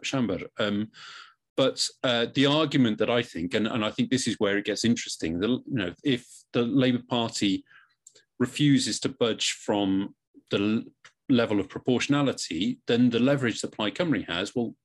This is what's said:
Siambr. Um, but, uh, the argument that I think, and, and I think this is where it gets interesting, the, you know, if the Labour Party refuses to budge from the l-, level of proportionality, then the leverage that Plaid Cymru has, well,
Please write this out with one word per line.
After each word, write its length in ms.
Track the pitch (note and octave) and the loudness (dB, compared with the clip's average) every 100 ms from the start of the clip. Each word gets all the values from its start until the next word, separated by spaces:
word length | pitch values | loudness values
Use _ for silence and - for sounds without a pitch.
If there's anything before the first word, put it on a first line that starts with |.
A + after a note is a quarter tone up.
Siambr. 440 | - C3+ G#2+ E2+ - - | -4 -2 -2 -4 -6 -4
Um, 320 | G#2 G2+ A2 - - - - _ _ - | -2 -2 -4 -10 -20 -20 -20 _ _ 0
but, 320 | C3 - - - | 0 0 -6 -2
uh, 220 | C3 A#2 A#2 | 0 0 0
the 140 | C3+ C#3 | 2 4
argument 500 | D#3 D#3 D3+ A#2 G#2+ | 4 2 2 2 2
that 120 | A2+ | 0
I 120 | A#2+ | 0
think, 320 | A#2 E2 F2 | -2 -6 -4
and, 140 | G#2+ A2 | -2 -2
and 180 | A#2 G#2+ | -2 -2
I 60 | |
think 180 | - A#2 | -2 0
this 180 | B2+ A#2 | 0 0
is 80 | G2 | 0
where 180 | G2+ G2+ | 0 0
it 80 | G#2+ | -2
gets 180 | G2+ | 0
interesting, 560 | A#2 A2+ - - D#2+ E2+ | 0 0 -4 -6 -4 -2
the, 100 | A2 | -2
you 140 | B2+ - | -2 -4
know, 260 | C3 F2 - | -4 -4 -4
if 220 | D3 A#2+ - - _ | -2 -2 -6 -20 _
the 100 | B2+ | -2
Labour 400 | A#2 C3+ B2+ A#2+ - | 0 2 2 0 -2
Party 560 | A#2+ A2+ - G2+ F#2+ - - _ _ _ - _ - | -2 -2 -2 -2 -2 -6 -20 _ _ _ -20 _ -4
refuses 600 | B2 - D3 C3 A#2+ - | -2 2 4 4 2 -2
to 80 | G2+ | -4
budge 420 | - A2+ G2+ - | 0 -2 0 -4
from 640 | - - G#2 G2 G2 G2+ - _ - - | -4 -2 0 2 0 -2 -10 _ -20 -4
the 80 | G#3 | 0
l-, 260 | G#3 A3+ - - - _ - | 0 0 -4 -16 -20 _ 0
level 320 | A#2+ A2 G#2 | 2 4 0
of 80 | - | -2
proportionality, 1120 | - - A#2+ - C#3+ C3+ - - E2 A#2 - - | -4 0 0 2 2 0 -2 -6 -2 -2 -2 0
then 220 | A#2+ B2 | 4 4
the 100 | A2+ | 4
leverage 400 | C3 C#3+ A#2+ - | 2 2 0 -2
that 140 | - | -6
Plaid 220 | - G#2 - | -4 -4 -2
Cymru 300 | F3 G#2 F2+ | -2 -2 -2
has, 260 | F2 G2+ B2 | -4 -4 -4
well, 180 | A2+ - | -4 -8